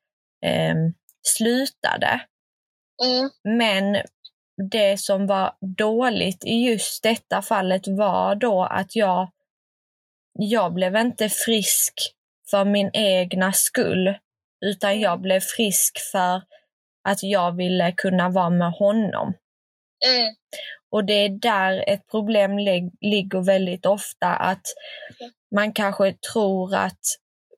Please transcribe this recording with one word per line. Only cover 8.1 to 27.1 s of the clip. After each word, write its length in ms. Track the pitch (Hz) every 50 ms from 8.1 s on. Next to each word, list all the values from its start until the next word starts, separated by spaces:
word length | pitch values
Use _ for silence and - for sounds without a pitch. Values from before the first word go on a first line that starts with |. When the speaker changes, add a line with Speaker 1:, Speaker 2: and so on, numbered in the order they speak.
| 180 185 185 190 202
Speaker 1:
då 300 | 208 247 240 202 185 185
att 320 | - - - 190 - -
jag, 340 | 226 214 190 180 180 185 180 _ _ _ _ _ _ _ _ _ _ _ _ _ _ _ _ _ _ _ _ _ -
jag 340 | 208 202 233 226 190 170 175
blev 220 | 180 185 185 190
inte 320 | 220 226 247 247 - 220 208
frisk 680 | - - - 233 226 214 196 - - - - - - - - - - _ _ _ _ _ _ -
för 140 | - 202 196
min 260 | 202 202 202 196 190
egna 600 | - 214 220 196 185 185 180 180 185 185 185 196
skull, 680 | 190 - - - - 254 226 87 - 185 185 190 202 - _ _ _ _ _ _ _ _ -
utan 260 | 202 202 - - 202
Speaker 2:
Mm. 120 | 196 214
Speaker 1:
jag 180 | 214 185 175 180
blev 200 | 185 190 190 190
frisk 580 | 190 - - - 233 208 185 - - - - - - -
för 300 | - 196 180 180 180 190 - _ - - _ _ _ _ _ _ _ _ _ 196
att 140 | 202 -
jag 340 | - 190 202 190 175 175 170
ville 360 | 180 180 180 185 180 175 175
kunna 360 | 175 - - 190 185 180 175 180
vara 220 | 180 196 175 170
med 220 | 175 175 175 170
honom. 600 | 170 - 202 202 214 226 214 185 - - - 202 185 - _ _ _ _ _ _ _ _ _ _ _ _ -
Speaker 2:
Mm. 280 | 254 254 247 233 220 220 _ _ _ - - - - - - _ _
Speaker 1:
Och 140 | - 214 202
det 80 | 190 208
är 140 | 202 202 208
där 560 | 196 202 - 240 214 196 190 190 190 190 - -
ett 180 | 202 196 -
problem 520 | _ - 220 214 208 226 208 196 196 202 202
lig-, 340 | 208 196 185 175 180 180 - _
ligger 400 | - 208 208 208 190 196 190 185 180
väldigt 400 | 190 196 190 190 180 185 180 -
ofta, 420 | 190 202 202 - - - _ - 180
att 340 | 175 - - 180 190 180 _ - - - - - - - - - - _
Speaker 2:
Mm. 120 | 240 240 _ _ _ _ 202
Speaker 1:
man 180 | 202 208 220
kanske 420 | 214 - 208 196 196 - 202 196 - - - -
tror 420 | - 233 214 190 190 185 185 185 196
att 260 | 196 196 190 - _ - -